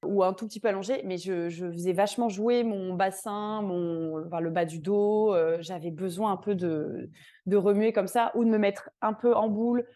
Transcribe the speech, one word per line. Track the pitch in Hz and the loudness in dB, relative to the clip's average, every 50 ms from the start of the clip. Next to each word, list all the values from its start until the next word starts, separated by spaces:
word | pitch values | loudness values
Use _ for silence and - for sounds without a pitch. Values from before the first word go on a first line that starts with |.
| - | -6
ou | - 202 202 185 | -2 2 2 2
un | 185 190 | 2 2
tout | 185 233 | -2 -8
petit | 214 - 220 | -10 -10 -4
peu | - 233 | -2 -2
allongée, | 196 190 190 190 262 269 - | 0 0 -2 -4 -4 -4 -4
mais | 196 185 | -4 -6
je, | 175 170 180 190 175 170 170 | -6 -4 -4 -4 -4 -4 -4
je | 170 165 180 175 | -6 -6 -8 -8
faisais | 170 170 175 185 180 | -6 -4 -2 -2 2
vachement | 170 196 208 - - 240 233 | 2 2 0 0 -2 -2 -2
jouer | 202 190 214 233 240 240 233 | -2 0 0 2 2 2 2
mon | 226 208 196 185 185 180 | 0 -2 -4 -4 -4 0
bassin, | 180 196 190 190 - - 226 202 208 208 214 214 214 208 | 0 0 0 0 -4 -8 -8 -6 -6 -6 -4 -4 -4 -4
mon, | 196 180 175 175 170 165 165 165 160 156 156 160 | -2 -2 -2 -2 -2 -4 -4 -4 -4 -6 -6 -8
enfin, | 165 170 170 | -6 -4 -4
le | 165 165 | -2 -2
bas | 165 170 170 | 0 0 -2
du | 165 160 165 | -2 -4 -6
dos. | 147 180 202 202 202 208 214 214 214 214 202 | -2 0 2 2 4 4 4 4 4 4 4
Heu, | 175 160 160 165 170 | 4 4 2 2 0
j'avais | 170 160 185 175 156 170 | -2 -6 -8 -8 -6 -8
besoin | 165 151 185 190 170 180 214 214 196 | -6 -4 -6 -6 -4 -2 0 0 0
un | |
peu | 185 - 208 208 | -2 -2 -2 -2
de, | 185 175 175 160 156 156 - - - - - - - - - - _ _ | 0 0 0 0 -2 -2 -4 -6 -8 -8 -10 -14 -20 -20 -20 -20 _ _
de | 185 190 | 2 2
remuer | 208 180 202 202 202 214 226 226 | 4 6 6 4 4 4 2 2
comme | 214 196 190 | 2 0 2
ça | - 240 233 - - | 2 2 2 2 2
ou | 233 240 | 2 4
de | 226 | 4
me | 220 214 | 4 4
mettre | 214 202 196 - - - _ _ | 4 2 0 -2 -10 -16 _ _
un | - 214 214 | -2 -2 -2
peu | 208 - 240 233 | 2 2 4 4
en | 208 214 220 | 4 4 2
boule | 208 208 226 240 240 247 240 - - | 0 0 0 0 0 0 -2 -4 -10